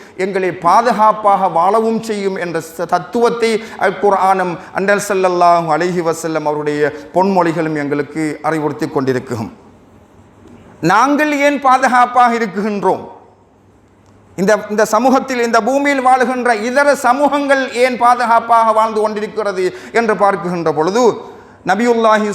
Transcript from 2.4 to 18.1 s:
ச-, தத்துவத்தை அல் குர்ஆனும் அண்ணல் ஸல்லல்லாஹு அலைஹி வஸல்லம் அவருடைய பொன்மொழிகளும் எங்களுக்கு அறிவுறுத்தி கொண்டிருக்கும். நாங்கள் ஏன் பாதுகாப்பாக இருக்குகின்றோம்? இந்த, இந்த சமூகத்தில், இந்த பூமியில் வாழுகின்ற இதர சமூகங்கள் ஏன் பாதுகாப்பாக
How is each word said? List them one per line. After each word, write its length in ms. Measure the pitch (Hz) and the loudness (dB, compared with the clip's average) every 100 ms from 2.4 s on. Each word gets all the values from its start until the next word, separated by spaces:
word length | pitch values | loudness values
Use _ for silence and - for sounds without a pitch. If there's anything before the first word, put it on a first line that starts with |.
| 175 165 160 - | -6 -6 -8 -10
ச-, 100 | 170 | -2
தத்துவத்தை 760 | 180 175 240 233 233 226 214 220 - | -2 -2 0 0 0 0 -2 -4 -4
அல் 200 | 196 185 | -2 0
குர்ஆனும் 580 | 202 190 190 190 180 165 - | 0 2 2 2 0 -6 -8
அண்ணல் 300 | 165 196 202 196 | -4 0 0 0
ஸல்லல்லாஹு 600 | 196 185 175 175 170 165 156 | 0 0 2 4 4 2 0
அலைஹி 260 | 180 180 165 | 0 -2 -2
வஸல்லம் 360 | 160 170 160 | -4 -4 -4
அவருடைய 480 | 151 151 147 147 147 147 - | -4 -4 -2 0 -2 -2 -4
பொன்மொழிகளும் 600 | 175 190 190 170 160 160 151 | 0 2 2 0 0 -2 -2
எங்களுக்கு 640 | 143 147 139 160 156 139 | -4 -4 -4 -4 -6 -4
அறிவுறுத்தி 480 | 151 160 151 143 151 | -4 -2 -4 -4 -4
கொண்டிருக்கும். 600 | 147 131 127 101 117 113 - - - - - - - - - - - - - | -2 -2 -2 -4 -8 -8 -10 -20 -20 -20 -20 -20 -20 -20 -20 -20 -20 -20 -18
நாங்கள் 580 | 160 202 269 294 302 285 | -6 -2 0 0 0 0
ஏன் 220 | 285 285 | 0 0
பாதுகாப்பாக 720 | 277 262 262 247 247 247 247 | 0 2 2 2 2 2 2
இருக்குகின்றோம்? 760 | 233 226 180 214 202 185 156 - - - _ _ _ _ _ _ _ _ - _ - | 2 -4 -4 -4 -2 -2 -2 -6 -20 -20 _ _ _ _ _ _ _ _ -20 _ -4
இந்த, 220 | 185 208 - | 0 0 0
இந்த 160 | 208 | -2
சமூகத்தில், 580 | 208 214 254 262 262 247 | 0 2 2 2 0 -2
இந்த 180 | 233 226 | 2 2
பூமியில் 460 | 220 277 285 277 254 | 2 0 0 0 2
வாழுகின்ற 480 | 262 240 254 240 | 2 2 -2 0
இதர 400 | 220 226 262 285 | -2 0 0 2
சமூகங்கள் 800 | 269 240 262 285 285 277 277 262 | 2 2 2 2 0 0 0 0
ஏன் 240 | 220 254 240 | 0 0 2
பாதுகாப்பாக 760 | 240 | 2